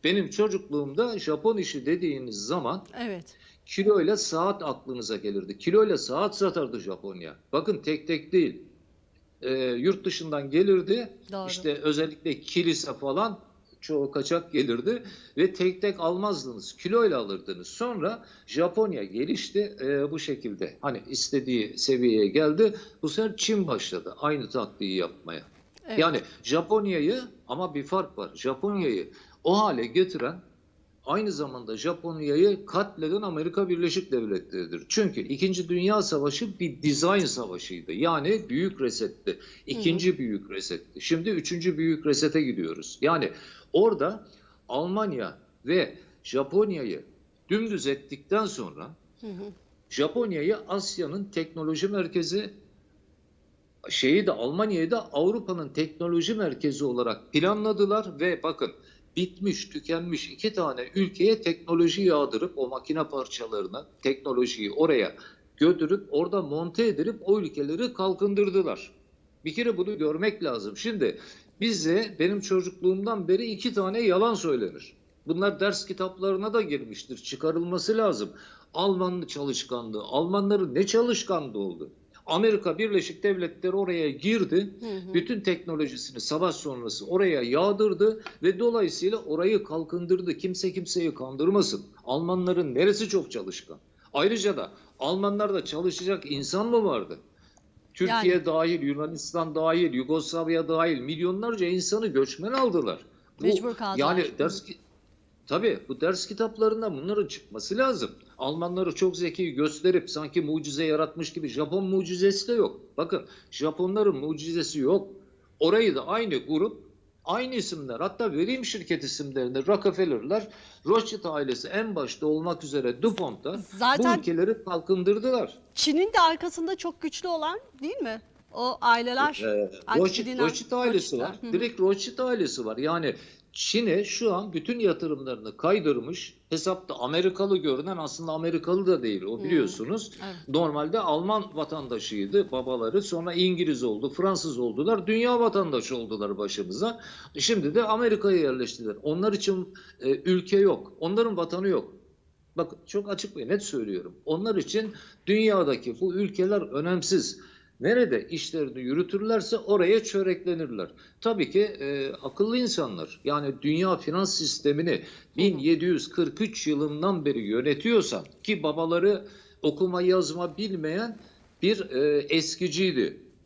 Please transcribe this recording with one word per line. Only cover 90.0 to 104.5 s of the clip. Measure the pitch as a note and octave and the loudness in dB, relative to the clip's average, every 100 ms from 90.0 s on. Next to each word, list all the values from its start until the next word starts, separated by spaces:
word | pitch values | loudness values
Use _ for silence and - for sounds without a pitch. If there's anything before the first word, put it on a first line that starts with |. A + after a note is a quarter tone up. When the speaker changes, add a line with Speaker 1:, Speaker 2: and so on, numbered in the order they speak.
| F3 F3+ F3 D#3+ | 0 0 2 -2
Speaker 1:
Kimse | F#3 F#3 F#3+ | -4 -2 -2
kimseyi | F#3+ F3 F3+ E3+ | -4 -4 -2 -2
kandırmasın. | - C3 C3+ E3 G3+ F3+ G2+ - - - | -2 -8 0 2 4 2 -2 -10 -16 -4
Almanların | C3+ E3+ F#3 F3+ F3+ D#3 B2 | -2 0 0 2 2 2 4
neresi | F#3 G3+ G#3+ | 4 4 0
çok | G3 - | -2 -2
çalışkan? | A#2 F#2 - - D#2 _ _ - | -8 -8 -12 -16 -20 _ _ -6
Ayrıca | C#3+ F3+ A3+ G3 D3+ | 0 2 2 0 0
da | F#2 - - _ | -4 -10 -20 _
Almanlarda | C3+ F#3 G3+ G#3 G#3 F#3+ - | -2 0 0 0 0 0 -2
çalışacak | D#3 F3+ E3+ F3+ F#3+ C#3+ | -2 -2 -2 -2 -2 -2
insan | C#3+ C3 F#3 A3+ | -6 -2 -2 2
mı | A#3 | 2
vardı? | G#3 B2 F2+ D2 - _ _ _ _ - _ | 2 0 -4 -12 -16 _ _ _ _ -20 _
Türkiye | - F#3 A3+ F#3+ | -2 0 4 4
Speaker 2:
Yani. | F3+ D#3 | 4 2
Speaker 1:
dahil, | D#3+ E3 E3+ | 2 2 2
Yunanistan | C#3 C#3+ D3+ D#3+ - E3+ E3 D#3 | 0 -2 -4 -6 -6 -2 -2 2
dahil, | D#3+ E3 E3+ | 4 4 4
Yugoslavya | B2+ B2+ D#3+ D3+ E3 E3 E3 D3+ | 2 0 0 0 -4 0 0 2
dahil | D#3+ E3 C#3+ | 2 2 0
milyonlarca | B2+ D#3 F3 F#3 A#3 A3+ F3 | -2 -2 -2 0 -2 0 0
insanı | F#3 - G#3+ A3+ | 0 0 0 2
göçmen | C#3 C3+ - F#3+ | 2 2 0 -2
aldılar. | C4 B3+ F3 A#2 E2 - _ _ _ | 2 2 2 0 -4 -10 _ _ _
Bu | |
Speaker 2:
Mecbur | F3+ G3+ A#3+ A3+ | 2 2 0 -6
kaldılar. | G#3+ A#2+ | -4 0
Speaker 1:
yani | C#3+ F3+ | 2 2
Speaker 2:
Hı | D3+ | 0
hı. | - | 0
Speaker 1:
ders | D3+ | -2